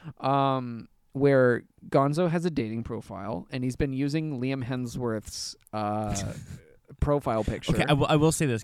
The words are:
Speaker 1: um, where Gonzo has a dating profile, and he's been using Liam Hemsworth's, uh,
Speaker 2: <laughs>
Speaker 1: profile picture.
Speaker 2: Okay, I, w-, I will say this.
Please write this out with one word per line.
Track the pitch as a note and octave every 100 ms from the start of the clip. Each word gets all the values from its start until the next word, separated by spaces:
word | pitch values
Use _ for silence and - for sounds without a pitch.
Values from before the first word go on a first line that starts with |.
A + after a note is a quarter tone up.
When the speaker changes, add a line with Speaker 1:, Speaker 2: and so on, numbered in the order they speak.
| D#3+ -
Speaker 1:
um, | C3+ C#3 C3+ C3 B2 A#2 - _ _
where | C3+ C#3+ C3+ B2 A#2+ - _ -
Gonzo | D3 C#3 D3 F3+
has | E3+
a | F3
dating | C#3+ A2 A2+
profile, | A2+ A2 - G2 G2+ - -
and | C3
he's | B2+ A#2+
been | C#3+
using | C3 C#3+ D#3 D#3 C3+
Liam | B2+ C3+
Hemsworth's, | B2 C3 B2 B2+ A#2+ A2 - - - - _
uh, | G#2+ G#2 G#2+ G#2+ G2 G2 - - -
Speaker 2:
<laughs> | - - _ -
Speaker 1:
profile | D3 D3 C3+ A2
picture. | G#2+ G#2 -
Speaker 2:
Okay, | D#3+
I, | C#3
w-, | D3 -
I | D3+
will | D#3
say | -
this. | D3+ A#2